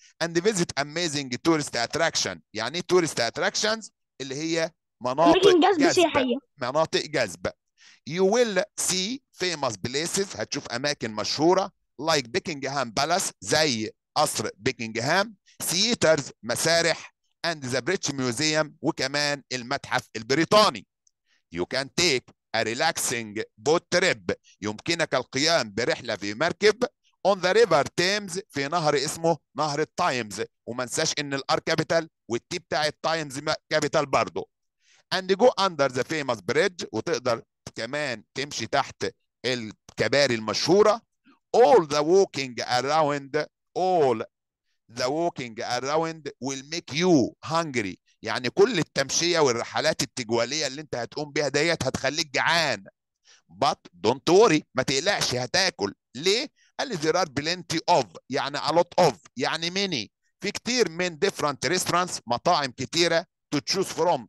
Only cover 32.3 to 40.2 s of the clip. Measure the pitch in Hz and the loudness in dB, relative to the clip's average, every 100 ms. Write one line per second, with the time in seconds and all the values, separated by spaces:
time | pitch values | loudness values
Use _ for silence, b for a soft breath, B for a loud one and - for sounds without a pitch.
32.3 | 117 - 175 - 165 151 - 160 165 147 | -6 -6 -10 -4 -2 -2 -2 -2 -2 -4
33.3 | 131 151 151 - 156 147 165 143 131 95 | -6 -4 -4 -2 0 2 0 2 0 0
34.3 | 90 - _ _ _ _ _ - 180 185 | -4 -10 _ _ _ _ _ -6 -4 0
35.3 | 190 247 - 196 156 139 123 120 160 135 | 4 4 6 2 2 0 0 -2 -2 -2
36.3 | 113 87 135 196 175 - 107 175 131 123 | -2 0 2 2 -2 -8 -6 -2 -2 0
37.3 | 113 - _ - - 113 147 147 110 - | -2 -4 _ -16 -10 -6 -4 -4 -6 -10
38.3 | - 143 135 113 139 - - 98 - _ | -8 -8 -8 -2 -2 -2 -4 -8 -8 _
39.3 | _ 120 123 110 - - - 113 143 | _ -4 -4 -6 -12 -10 -4 2 2